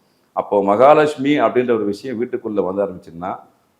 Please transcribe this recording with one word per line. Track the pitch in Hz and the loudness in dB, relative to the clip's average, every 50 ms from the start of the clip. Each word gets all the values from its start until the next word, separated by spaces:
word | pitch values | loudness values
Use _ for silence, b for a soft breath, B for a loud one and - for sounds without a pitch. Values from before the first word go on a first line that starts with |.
| _ _ _ _ _ _ - 90 | _ _ _ _ _ _ -8 -6
அப்போ | - - 104 101 98 98 | -4 0 0 0 2 2
மகாலட்சுமி | 104 110 131 143 151 156 147 147 - 135 131 143 147 139 117 | 4 6 6 6 6 6 4 0 -2 -2 -2 0 0 2 0
அப்படின்ற | 110 98 127 123 120 120 110 | 0 0 0 0 0 0 -2
ஒரு | 104 101 101 | -2 -4 -6
விஷயம் | - - 135 120 107 | -8 -8 -8 -6 -6
வீட்டுக்குள்ள | 120 123 - 117 - 110 104 101 92 | -6 -6 -6 -8 -8 -6 -4 -2 -2
வந்த | 90 95 98 101 | -2 -2 -4 -4
ஆரம்பிச்சுன்னா | 98 92 87 - 82 82 82 87 98 - - - _ _ _ _ _ _ | -4 -6 -12 -18 -20 -16 -12 -10 -10 -10 -12 -14 _ _ _ _ _ _